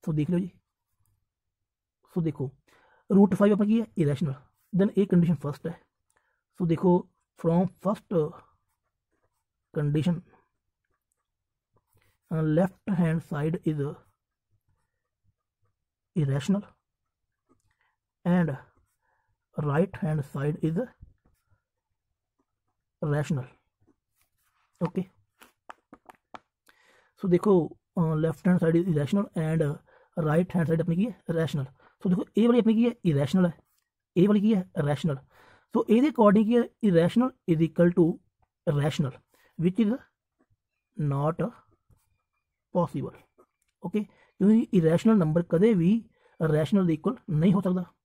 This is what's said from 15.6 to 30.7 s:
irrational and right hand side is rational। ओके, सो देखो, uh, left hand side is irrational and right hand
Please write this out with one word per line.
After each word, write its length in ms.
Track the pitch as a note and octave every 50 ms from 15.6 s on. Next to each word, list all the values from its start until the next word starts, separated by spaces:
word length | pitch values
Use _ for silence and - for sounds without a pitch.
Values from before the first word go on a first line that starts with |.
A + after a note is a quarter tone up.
| _ _ _ _ _ _ _ _ _ _ _
irrational 460 | F#3 D3 C#3 C3+ C#3+ - - F#3+ G3+ G#3 - _ _ _ _ _ _ _ _ _ _ _ _ _ _ _ _ _ _ _ _ _ _ _ _ _ _ _ _ _ _ _
and 280 | F3 F3 F3+ E3+ D3+ C3+ - - _ _ _ _ _ _ _ _ _ _ _ _ _ _ _ _ _ _ -
right 420 | - D3 C#3 D3 F#3+ G3 - - -
hand 200 | D#3 D#3 D#3 C#3 - -
side 260 | C#3 C#3 D3 D3+ -
is 180 | - D#3 E3 F3+ B3+ B3 _ _ - - _ _ _ _ _ _ _ _ _ _ _ _ _ _ _ _ _ _ _ _ _ _ _ _ _ _ _ _ _ _ _ _ _ _ _ _ _ _
rational। 480 | - D3+ C#3+ D3 D3 - E3+ C3 B2+ - _ _ _ _ _ _ _ _ _ _ _ _ _ _ _ _ _ _ _ _ _ _ _ _ _ _
ओके, 240 | F3 E3 - F#3+ F3+ - _ _ _ _ _ _ - _ _ _ _ _ - _ _ _ - _ _ - - _ _ _ _ - _ _ _ _ _ _ _ _ _ _ _ _ _ _ _ _
सो 60 | - F#3+
देखो, 300 | F3 F3 - G#3+ G3 F3+ D3+ - - _ _ _ _ -
uh, 180 | E3 D#3+ D#3+ D3+ D#3 D#3+
left 180 | E3 - _
hand 140 | F#3 F3+ F3
side 220 | E3+ D#3+ E3 E3+ F3
is 120 | G3 E3
irrational 340 | D3 - B2 - G3+ G3+ - _ F#3 D#3+ D#3
and 180 | D#3+ E3 D#3+ C#3+ D3+ - _ _ _ _ _ _ _ -
right 400 | D#3+ D3+ D3 E3 F#3 F#3 - F3+
hand 160 | E3 C#3